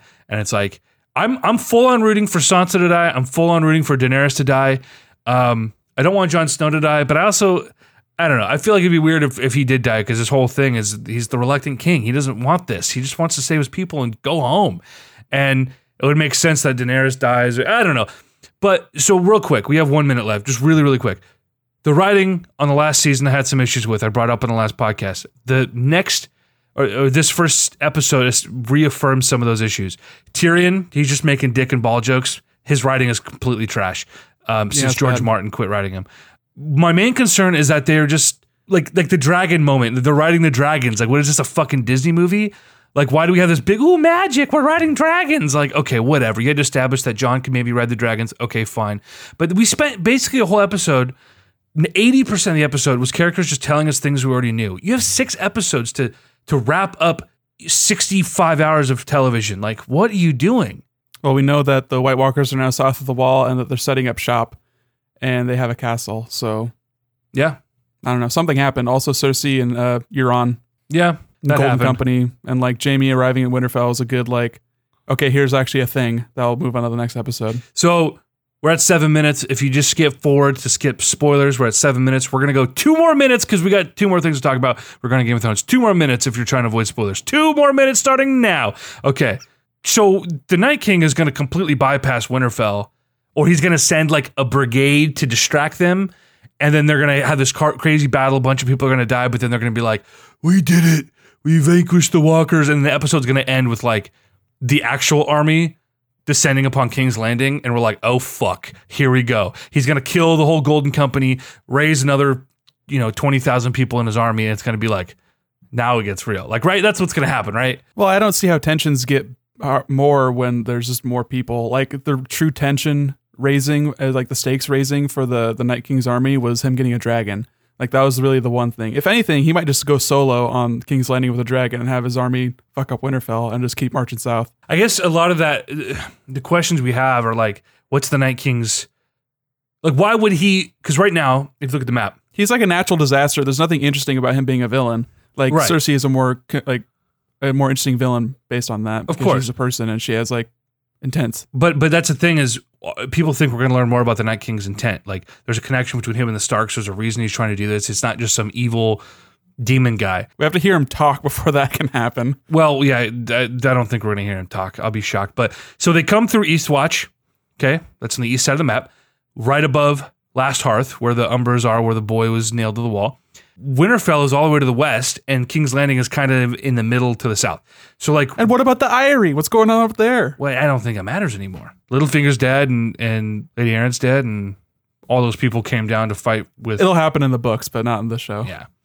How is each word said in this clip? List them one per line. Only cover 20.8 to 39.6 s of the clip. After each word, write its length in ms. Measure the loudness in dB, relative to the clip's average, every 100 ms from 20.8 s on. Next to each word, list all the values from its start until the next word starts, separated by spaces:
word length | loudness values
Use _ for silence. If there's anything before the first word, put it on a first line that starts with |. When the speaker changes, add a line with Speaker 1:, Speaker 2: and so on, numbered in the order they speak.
Speaker 1:
really 160 | 4 2
quick. 200 | 0 -6 _ _ _ _ _ _
The 100 | 0
writing 540 | 2 4 4 2 -2 -6 -4
on 100 | 0
the 60 |
last 280 | 2 2 2
season 240 | 2 2 2
I 40 |
had 140 | 0 0
some 140 | 0
issues 260 | 0 0 -2
with. 160 | -2
I 60 | 0
brought 220 | 0 0
up 120 | 0
in 40 | 0
the 80 | 0
last 220 | -2 -2
podcast. 480 | -4 -2 -6 -8 -14 _
The 240 | -2 0 0
next, 540 | -2 0 0 0 -4 -6 _ _ _ _
or, 100 | -4
or 260 | -4 0 2
this 180 | 2 0
first 480 | 2 0 0 -2 -2
episode 440 | -4 -2 0 2 2
is 220 | 0 -4
reaffirms 800 | -10 -2 2 2 0 0 0 0
some 140 | 0
of 40 | 0
those 140 | 0
issues. 380 | -2 -4 -8 -10 -20 -20 _
Tyrion, 600 | -2 2 4 2 0 -4
he's 140 | -2 0
just 160 | 0
making 280 | 0 0 0
dick 200 | 0 0
and 100 | 0
ball 180 | 0 0
jokes. 400 | 0 0 -2 -8 _ _
His 200 | -4 0
writing 240 | 0 0 0
is 120 | -2
completely 460 | -6 -8 -4 -2 -4
trash. 400 | -4 -4 -6 -12 -20 -20 _ -4
Um, 220 | -2 -2
Speaker 2:
Yeah, 40 | -2
Speaker 1:
since 120 | -2
Speaker 2:
it's 20 |
Speaker 1:
George 200 | 0 0 0
Speaker 2:
bad. 60 |
Speaker 1:
Martin 280 | 0 -2 -2
quit 180 | -6 -4
writing 240 | -2 -4
him. 140 | -8 -12 -18 -20 _ _ -14
My 360 | -4 2 4
main 220 | 4 2
concern 400 | 2 0 2 2
is 140 | 2 2
that 180 | 0 2
they're 200 | 2 2
just 380 | 2 0 -4 _ _ -2
like, 280 | -2 0 -2
like 120 | 0
the 100 | 0
dragon 440 | 2 2 2 2